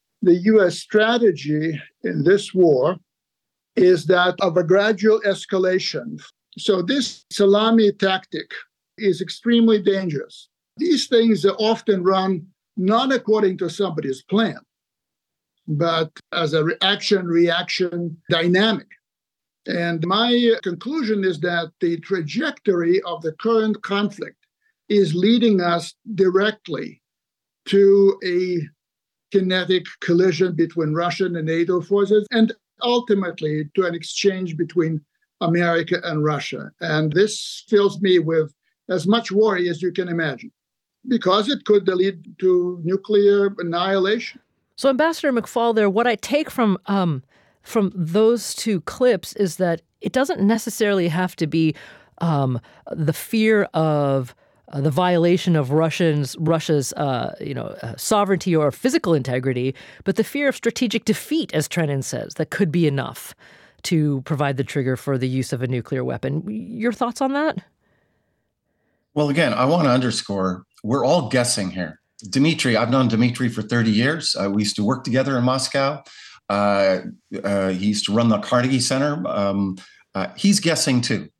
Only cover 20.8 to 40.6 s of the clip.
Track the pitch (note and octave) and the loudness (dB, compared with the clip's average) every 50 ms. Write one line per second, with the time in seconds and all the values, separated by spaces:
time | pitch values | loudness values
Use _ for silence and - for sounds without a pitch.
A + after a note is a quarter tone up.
20.8 | - A#3 D4 D#4+ C#4 G#3+ A3 G3+ F#3+ F#3+ F3+ D3 D#3 F3+ F3 E3+ E3+ D#3+ - _ | -6 -6 -4 -4 -2 0 0 0 0 -2 -2 -2 -2 -2 -2 -2 -4 -6 -6 _
21.8 | - E3+ E3+ E3 E3 - G3 F#3 E3 D3 C#3+ G#3 D#4+ D#4 - - _ - F#3+ F3 | -2 -2 -2 -2 -4 -4 -4 -4 -4 -4 -4 -4 -4 -4 -6 -2 _ 0 0 2
22.8 | E3+ E3 F3+ F#3+ - - G#3 - D#3+ D#3+ D#3 - - A3 A3+ A3+ A3 A3 G#3 G3+ | 2 2 2 2 0 -2 -8 -6 -8 -8 -8 -4 -2 0 2 2 2 0 -2 -4
23.8 | - - G3 G3+ G#3 G3+ - - - - - _ _ _ _ _ _ _ _ _ | -4 -4 -2 -2 -2 -2 -4 -8 -12 -12 -14 _ _ _ _ _ _ _ _ _
24.8 | _ - G#3 G3+ G3 D#3+ D3+ F3 F3+ G#3+ A#3 B3 A#3+ A#3 G#3 F#3 F3 F3 E3+ E3+ | _ 0 2 2 2 2 2 0 2 2 4 4 4 4 4 2 2 0 0 -2
25.8 | E3 - - _ _ - A3 F3+ F#3+ F#3 F3+ F#3+ G3+ G#3+ G#3 - _ - E3 - | -4 -8 -14 _ _ -8 -2 0 2 2 4 4 2 2 -2 -4 _ -10 -10 -8
26.8 | E2+ - - _ _ _ _ _ _ _ _ _ _ _ _ _ _ - - G3 | -10 -12 -14 _ _ _ _ _ _ _ _ _ _ _ _ _ _ 0 4 6
27.8 | G3+ G3 G3 G3+ G3 G3 G3 G3 - F#3 F3+ F3+ F#3 F#3 F3 E3+ D3+ D3 - _ | 6 6 6 6 6 4 4 2 -2 -2 -2 0 0 -2 -2 -4 -6 -8 -12 _
28.8 | _ _ _ _ _ _ _ _ _ _ - G3 F#3 F#3 F#3 F#3 F3+ F3 F#3 F3+ | _ _ _ _ _ _ _ _ _ _ 0 0 0 2 0 -2 0 0 0 0
29.8 | F3 - - - - - F3 E3+ F3+ F#3+ E3+ C#3+ F#3 F#3 E3+ D3+ E3 D#3+ - E3+ | -2 -4 -10 -8 -2 0 2 4 4 2 2 2 0 0 2 0 -2 -2 0 -2
30.8 | E3 D3+ D3+ D#3+ F3 F3 E3+ - F#3+ F#3 F3 E3+ D#3 D#3 D#3+ E3 E3+ E3+ F#3 F3+ | -2 -2 -2 -2 -2 -4 -2 -2 -4 -4 -2 -4 -4 -2 -2 0 0 0 0 -2
31.8 | D#3+ - G3+ G3+ G3+ F#3+ G#3+ G#3+ G#3 - B3+ A3+ A3+ A3+ B3 - _ _ _ _ | -2 0 0 0 2 2 2 2 2 2 2 2 2 2 0 -6 _ _ _ _
32.8 | - B3 A#3+ A#3+ A#3+ - G#3 G3 F#3+ F3 E3+ - E3 D3+ D3+ D3+ D#3 D3 - - | -2 0 0 0 0 0 -2 -2 -2 -4 -6 -6 -6 -4 -4 -4 -6 -4 -2 -2
33.8 | F#3+ F3 E3+ E3 D#3+ - - - - G3+ F#3+ F#3 F#3 F3 D#3+ D3+ F3 D#3+ - F3 | -2 -2 -4 -6 -10 -10 -8 -2 0 0 0 0 -4 -6 -6 -6 -6 -4 -2 -2
34.8 | E3 D#3+ D#3+ D3+ - _ _ _ _ _ _ _ - E3 E3 F3 F3 E3+ E3+ E3+ | -2 0 -2 -6 -8 _ _ _ _ _ _ _ -2 0 0 2 2 2 0 0
35.8 | D#3 E3+ F3+ E3+ - F3 D#3+ D3+ D3 D3+ D3 C#3 C#3+ - - - C#3+ D3+ - _ | 0 -2 -4 -4 -4 -6 -4 -2 -2 -2 -2 -4 -6 -8 -10 -12 -12 -14 -14 _
36.8 | F3 E3 D#3 D#3 D#3 D#3 D3 F3 G3+ G#3+ G#3 - - - - - - - A3 G3+ | -6 -2 -2 0 0 0 2 2 2 2 0 -6 -10 -12 -14 -16 -4 0 2 2
37.8 | G3+ G3 D#3 D#3 F#3+ F#3+ F#3 F3 D#3+ D#3 D#3+ D#3+ D#3 D3+ - _ _ _ _ _ | 4 2 0 0 0 2 2 2 2 2 0 0 0 -2 -6 _ _ _ _ _
38.8 | _ - F3+ F3+ D3+ F3+ G#3+ A#3 A3+ - F#3 G3+ G#3+ A3 G3 F3+ F3 F3+ E3+ - | _ -6 -4 -2 0 2 0 0 0 0 0 2 2 2 2 0 0 -2 -2 -2
39.8 | F3+ F3+ - - F#3 F3+ E3+ E3+ E3 D3+ C3+ A#2 - - - _ | -4 -4 -4 -4 -4 -4 -4 -2 -2 -4 -4 -8 -12 -18 -20 _